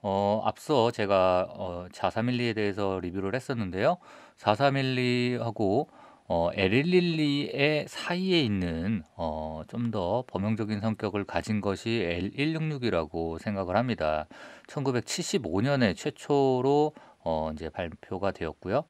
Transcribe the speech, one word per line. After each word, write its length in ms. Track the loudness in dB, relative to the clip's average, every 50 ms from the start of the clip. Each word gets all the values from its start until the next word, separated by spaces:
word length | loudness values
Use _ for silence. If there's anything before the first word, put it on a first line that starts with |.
어, 400 | -2 0 0 2 2 2 0 0 0
앞서 460 | -2 -4 -4 -4 0 4 4 4 4
제가, 560 | 2 0 0 4 4 6 6 6 6 4 2 0
어, 340 | -4 -10 -8 -8 -8 -8 -10 -12
자삼일이에 600 | -10 -4 -2 -2 0 0 -2 0 0 0 0 -2 0
대해서 460 | 0 -2 -2 -2 0 -2 -2 -2 -2
리뷰를 360 | -4 -6 -6 -4 -4 -4 -4
했었는데요. 640 | -4 -4 -4 -4 -4 -4 -4 -2 0 2 2 2 0 -4 -20 -20 -20 -20 -20 _ _
사삼일이하고, 1500 | 0 0 2 4 4 2 2 2 0 0 0 0 0 2 2 2 0 0 -2 -2 -4 -6 -2 0 0 2 2 2 0 -4 -10 -20 -20 -20 -20 _ _ _
어, 200 | 0 0 0 0 0
L 180 | 2 2 4 4
일일이의 1120 | 2 2 4 4 4 4 4 0 0 0 0 0 0 -2 -4 0 2 2 2 2 0 -2 -4
사이에 540 | -10 -10 -6 -4 -4 -2 0 2 4 4
있는, 640 | 4 4 2 0 0 -2 -2 -2 -2 -2 -2 -4 -4 _ _
어, 460 | -6 -4 -4 -4 -4 -6 -6 -8 -10 -10 -8
좀 240 | -6 -4 -4 -2
더 320 | -2 0 0 0 0 -2 -2
범용적인 560 | -2 -4 -4 -2 -2 -2 -2 -2 -4 -4 -2
성격을 420 | -2 -2 -2 0 -2 -2 -2 -2 -4
가진 360 | -2 -4 -4 -2 0 -2 -2
것이 400 | 0 -2 -2 -2 -2 -2 -2 0 0
L 280 | 0 -2 -2 -2 -4 -2
일육육이라고 1040 | -2 -2 -2 -2 -2 -2 -4 -4 -2 -2 0 0 0 0 -2 -4 -4 -4 -4 -6 -6
생각을 380 | -6 -4 -4 -2 -2 2 2
합니다. 500 | 2 2 2 -2 0 0 0 0 0 -2 -6 -12 -20 -20 -20 -20 -20 _
천구백칠십오 960 | -10 -8 -4 -2 0 0 -2 -2 -4 -6 -6 -6 -2 -2 -2 -2 0 0 2
년에 320 | 2 2 2 4 4 2 2
최초로, 1000 | 0 -4 -8 -8 -8 -2 2 4 4 6 4 4 4 4 4 4 4 4 2 0 -6 -20 -20 -20 _ _
어, 280 | -2 -2 -2 -2 -4 -6
이제 160 | -6 -8 -8
발표가 640 | -6 -6 -6 -6 -6 -12 -12 -8 -8 -2 -2 -2
되었고요. 520 | -2 -2 -6 -6 -6 _ -6 -2 -2 -2 -2 _